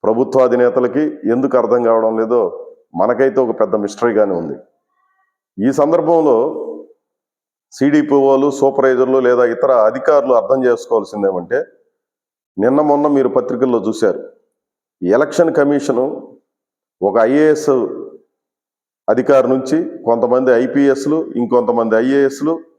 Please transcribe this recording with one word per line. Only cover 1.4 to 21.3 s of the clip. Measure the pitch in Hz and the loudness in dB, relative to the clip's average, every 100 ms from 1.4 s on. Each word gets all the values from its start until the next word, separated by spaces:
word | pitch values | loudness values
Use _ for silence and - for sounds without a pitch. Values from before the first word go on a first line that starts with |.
| 135 127 | 0 0
అర్థం | 117 123 | 0 0
కావడం | 117 113 110 110 | 2 2 0 -2
లేదో | 110 120 95 - - - _ 82 | -2 0 -2 -6 -18 -20 _ -2
మనకైతే | 107 117 135 120 | -2 2 0 2
ఒక | 120 113 | -2 -2
పెద్ద | 104 107 | -2 -2
మిస్టరీగానే | 104 - 120 107 101 87 | -4 -2 0 2 0 -2
ఉంది. | 80 69 - _ _ _ _ _ _ _ _ - 117 | -6 -12 -16 _ _ _ _ _ _ _ _ -4 -2
ఈ | |
సందర్భంలో | 139 151 170 156 165 156 113 139 - - - - _ _ _ _ _ _ _ _ | 0 2 2 2 2 4 2 0 -6 -12 -12 -18 _ _ _ _ _ _ _ _
సీడీపీఓలు, | - 139 151 151 143 135 135 143 | -2 0 2 2 2 4 2 0
సూపర్వైజర్లు | 135 139 135 131 131 131 131 | 0 0 2 2 2 2 2
లేదా | 123 123 120 | 2 2 2
ఇతర | 113 139 | 0 2
అధికారులు | 123 107 131 135 147 131 | 4 2 0 2 2 2
అర్థం | 120 107 131 127 | 0 2 0 2
చేసుకోవాల్సింది | 117 - 113 101 107 98 | 0 -2 -4 -4 -4 -4
ఏమంటే, | 90 82 - - _ _ _ _ _ _ _ _ - | -4 -6 -6 -6 _ _ _ _ _ _ _ _ -2
నిన్న | 113 139 | 0 2
మొన్న | 151 143 147 | 2 0 0
మీరు | 139 127 | 0 0
పత్రికల్లో | 131 101 120 131 117 98 | -2 -4 -4 -2 0 -2
చూశారు, | 110 104 85 - _ _ _ _ _ _ _ | -2 -2 -2 -10 _ _ _ _ _ _ _
ఎలక్షన్ | 90 117 147 160 165 151 | 0 0 0 0 0 2
కమిషను | 143 143 139 123 135 - - - _ _ _ _ _ _ | 0 0 -2 -2 -4 -8 -16 -20 _ _ _ _ _ _
ఒక | 98 107 | -2 0
ఐఏఎస్ | 113 143 151 151 147 135 104 - - - _ _ _ _ _ _ _ _ - | 2 2 2 2 0 -2 -2 -8 -16 -20 _ _ _ _ _ _ _ _ -2
అధికారి | 113 127 135 123 | 0 2 2 2
నుంచి | 131 131 160 180 - | -2 0 -4 -4 -6
కొంతమంది | - 117 120 123 131 | -2 0 2 2 4
ఐపీఎస్లు, | 117 123 139 139 135 143 160 156 | 2 2 2 2 0 -2 -2 -4